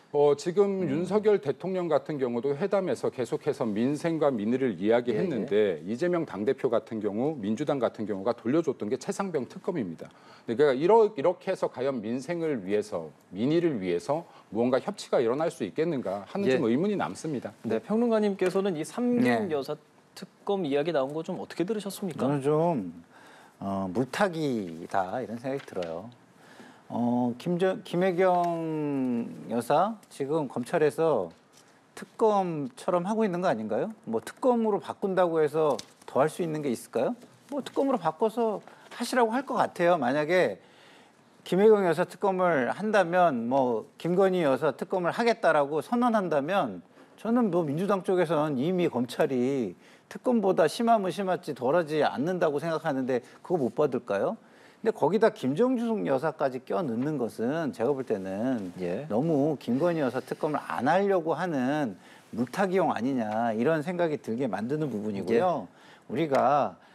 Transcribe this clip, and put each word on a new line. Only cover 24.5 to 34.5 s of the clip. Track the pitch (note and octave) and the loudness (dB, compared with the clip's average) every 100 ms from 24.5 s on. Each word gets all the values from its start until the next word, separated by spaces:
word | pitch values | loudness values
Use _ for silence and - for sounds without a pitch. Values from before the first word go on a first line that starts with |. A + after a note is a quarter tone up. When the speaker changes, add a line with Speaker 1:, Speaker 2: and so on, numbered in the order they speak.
| A#2 F2+ D#2+ F2 G2 F#2 A#2+ | -2 -4 -8 -6 -4 -2 -4
Speaker 3:
이런 | G#2 A#2 | -6 -8
생각이 | C3+ C3+ - | -6 -6 -6
들어요. | F#2+ E2+ E2 A2+ A#2 - - - - - - - | -8 -6 -6 -10 -16 -20 -20 -20 -20 -20 -20 -8
어, | A2+ A#2+ B2 B2 A#2 | -2 0 0 -2 -2
김저-, | E3+ F3 F#3 F#3+ | -2 0 0 0
김혜경 | - F3 F#3+ F3 F#3 F3 F3 E3+ D#3+ D#3 D3 C#3 B2+ A#2 - - - | -4 0 2 4 4 4 2 -2 -4 -2 -2 0 0 -2 -4 -10 -6
여사 | A#2 A#2 D3+ G3+ A3 - | -4 2 2 2 -2 -12
지금 | - C3+ D#3+ C#3 | -8 -2 -2 -2
검찰에서 | A#2+ B2 E3+ D3+ - E3 A#2+ E2+ - _ - - _ _ | -4 -2 2 2 2 2 2 -2 -8 _ -20 -20 _ _
특검처럼 | - - - A3+ G3+ F#3 D#3 C3 - - F3 F3 | -18 -16 0 2 4 0 -2 -6 -6 -2 0 0
하고 | A3 | 0
있는 | G#3+ F3 | 0 0
거 | F3+ | 0
아닌가요? | A2+ A2 G#2+ F#3+ G#3+ - | 0 -2 -2 -4 -6 -4
뭐 | A2+ - | -4 -4
특검으로 | - C4 | -2 2